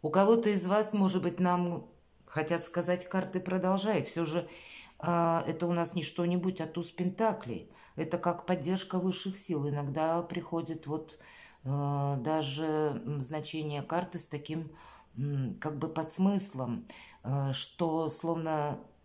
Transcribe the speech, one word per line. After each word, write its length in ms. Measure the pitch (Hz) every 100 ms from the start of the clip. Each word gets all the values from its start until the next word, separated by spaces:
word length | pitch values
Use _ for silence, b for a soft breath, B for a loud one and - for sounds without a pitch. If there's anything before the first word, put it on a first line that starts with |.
У 80 | 156
кого-то 380 | 180 196 226 220
из 160 | 196 180
вас, 280 | 208 208
может 280 | 208 190 180
быть, 180 | 180 175
нам 440 | 180 180 180 160 - - _ _ -
хотят 380 | 156 156 170
сказать 440 | - 175 175 180 -
карты 320 | 190 185 185
«продолжай». 640 | 185 185 185 190 202 190
Всё 200 | 131 165
же, 240 | 165 165 170 B B B B -
а, 440 | 165 170 170 165 160
это 200 | 160 175
у 60 |
нас 220 | 170 170
не 80 | 180
что-нибудь, 580 | 143 - 175 180 185 185
а 60 | 160
туз 240 | 175 170
пентаклей. 800 | - 180 - 220 - 120 104 - B B -
Это 220 | 160 170
как 280 | 175 175 -
поддержка 520 | 175 143 185 - 185
высших 380 | 185 180 196 185
сил. 320 | - 156 143
Иногда 540 | 147 143 156 160 170
приходит 640 | 170 180 170 165 160 160 143
вот, 320 | 151 - - B B B B
э, 520 | 131 139 143 143 139 139
даже, 440 | 120 160 143 139
м, 560 | 156 156 151 135 135 147
значение 640 | 127 156 151 160 151 147
карты 360 | 139 170 175 175
с 60 | -
таким, 420 | 147 147 160 156 B B B B -
м, 400 | 139 143 127 -
как 180 | 156 147
бы 100 | 160
подсмыслом, 1000 | 160 156 - 190 202 - 131 123 113 - B B B
э, 280 | - 139 139
что 560 | 131 - - 170 160 160
словно 720 | - 165 165 160 156 147 - - _